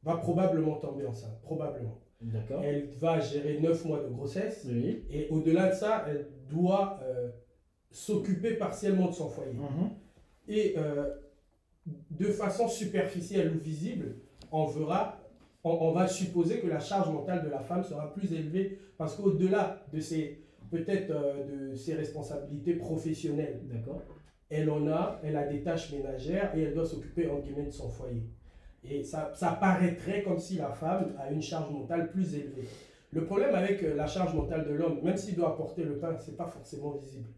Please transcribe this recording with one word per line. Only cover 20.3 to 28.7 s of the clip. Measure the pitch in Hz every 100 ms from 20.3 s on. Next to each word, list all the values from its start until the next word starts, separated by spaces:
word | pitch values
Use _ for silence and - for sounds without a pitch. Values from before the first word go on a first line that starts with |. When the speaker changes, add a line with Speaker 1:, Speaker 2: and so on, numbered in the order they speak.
| - - - -
Speaker 1:
peut-être, | 165 165 139 151
euh, | 147 143 139 139 139 135
de | 135
ses | -
responsabilités | 156 151 151 - 143 - 147 175
professionnelles, | 170 - 160 165 156 156 143 151 120 -
Speaker 2:
D'accord. | 117 117 180 - - - _ _
Speaker 1:
elle | 156 151
en | 151 151
a, | 160 185 -
elle | 151 147
a | 143
des | 143
tâches | 175 165 -
ménagères | 143 135 127 139 185 202 160
et |
elle | 151
doit | 147 165
s'occuper, | 160 - - 156
entre | 143
guillemets, | 139 147 147
de |
son | - 117
foyer. | - 127 117 113 - - - -